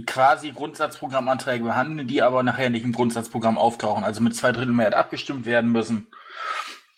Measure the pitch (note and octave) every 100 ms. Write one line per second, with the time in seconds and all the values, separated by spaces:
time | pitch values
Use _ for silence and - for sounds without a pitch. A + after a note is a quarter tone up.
0 | A#2 C3 C3+ D3+ D3 B2 D#3 D3+ D3+ -
1 | D3 C3 B2+ B2+ C3+ A#2+ A#2 A#2 D3 D#3
2 | B2 C#3+ A#2+ B2+ B2 A#2+ B2+ A#2 B2 A#2
3 | A#2+ A#2 A2 A#2+ A2+ A2 A2+ - A2 G#2
4 | G2+ G#2+ A#2+ A#2 B2+ A#2+ B2+ A#2+ G#2+ C#3
5 | - D3 - C#3 A2+ A#2+ A#2 A#2 A2 A2
6 | - - - - - - - - _